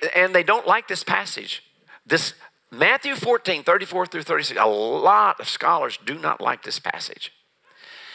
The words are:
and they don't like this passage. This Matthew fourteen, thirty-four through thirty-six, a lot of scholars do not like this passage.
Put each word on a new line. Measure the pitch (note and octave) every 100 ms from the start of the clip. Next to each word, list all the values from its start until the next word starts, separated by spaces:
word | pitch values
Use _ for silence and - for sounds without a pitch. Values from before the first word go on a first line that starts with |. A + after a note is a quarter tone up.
| E3
and | F3+ F#3
they | F#3
don't | E3 A3+ G3+
like | G#3+ -
this | F#3
passage. | - F#3+ G3 - G#2 - - _ _ - -
This | E3 D#3 - - _ _
Matthew | A#2 E3+ C4+ C#4+
fourteen, | C4 A#3 A#3+ - D#3
thirty-four | D#3 F#3+ F#3+ F3+ F3+
through | E3
thirty-six, | D3+ D#3 C#3+ -
a | A2
lot | G#2 A2 B2+ E3 G#3 G3+ -
of | A#2+
scholars | - - E3+ B2+ -
do | -
not | D3+ D#3 -
like | A2 B2
this | - -
passage. | - - - - - - _ _ _ _ - - -